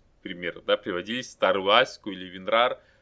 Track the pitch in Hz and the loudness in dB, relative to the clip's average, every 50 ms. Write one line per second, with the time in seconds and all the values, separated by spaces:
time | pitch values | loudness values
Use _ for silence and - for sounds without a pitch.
0 | _ _ _ _ - 95 92 87 87 85 - - - - 101 - - 117 92 87 | _ _ _ _ -12 -12 -10 -6 -6 -6 -6 -4 -2 -2 -2 -2 -2 -4 -6 -6
1 | 90 101 117 127 123 - - - - 95 95 98 95 95 - 120 127 - - - | -4 -6 -6 -8 -8 -10 -6 0 2 2 2 2 4 6 6 6 6 4 0 -10
2 | - - 95 92 92 92 87 95 92 98 107 113 120 - - - _ _ _ _ | -10 -10 -10 -10 -10 -12 -14 -12 -4 0 2 2 2 2 0 -4 _ _ _ _